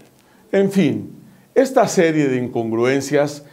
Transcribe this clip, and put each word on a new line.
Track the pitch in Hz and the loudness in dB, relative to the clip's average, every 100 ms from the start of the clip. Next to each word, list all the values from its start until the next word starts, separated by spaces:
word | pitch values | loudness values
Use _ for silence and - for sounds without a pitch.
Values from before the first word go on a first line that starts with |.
| - _ _ _ _ | -20 _ _ _ _
En | 196 196 | 0 0
fin, | 196 151 107 - - - - _ | 2 0 -2 -8 -18 -20 -20 _
esta | 226 269 269 208 | 0 2 2 2
serie | - 165 156 139 | 2 2 2 0
de | 127 | -2
incongruencias | 123 123 113 113 120 139 139 147 147 - - | -4 -4 -2 0 0 0 0 -2 -2 -6 -18